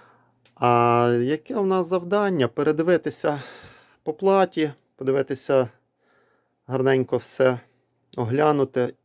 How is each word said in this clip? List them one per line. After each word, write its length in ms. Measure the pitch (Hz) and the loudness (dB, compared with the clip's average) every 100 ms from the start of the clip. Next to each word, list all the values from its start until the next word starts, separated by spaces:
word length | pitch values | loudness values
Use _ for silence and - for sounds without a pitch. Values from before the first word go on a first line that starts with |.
| _ _ _ _ _ | _ _ _ _ _
А 640 | - 127 120 120 120 120 120 | -2 2 4 4 4 2 2
яке 340 | 123 151 - 254 | 0 -4 -4 -4
у 80 | |
нас 220 | 190 185 165 | 0 0 0
завдання? 600 | 185 175 202 202 175 135 | -4 -2 -2 0 0 0
Передивитися 960 | - 147 151 165 170 151 - 156 147 - - - - _ _ | 0 0 0 0 0 -2 -6 -4 -4 -8 -18 -20 -20 _ _
по 100 | - | -10
платі, 600 | 156 190 196 185 170 151 135 _ - | -4 0 2 2 0 -4 -6 _ -8
подивитися 720 | 135 135 135 131 - 135 123 - _ _ _ _ _ _ _ _ - | -2 -2 -2 -6 0 2 0 -4 _ _ _ _ _ _ _ _ -8
гарненько 500 | 131 131 135 127 123 | -2 0 0 0 -4
все, 440 | - - 131 123 - _ _ _ _ - | -4 0 0 0 -6 _ _ _ _ -8
оглянути 800 | 117 135 151 147 135 131 123 - | -4 0 0 2 0 -2 -4 -6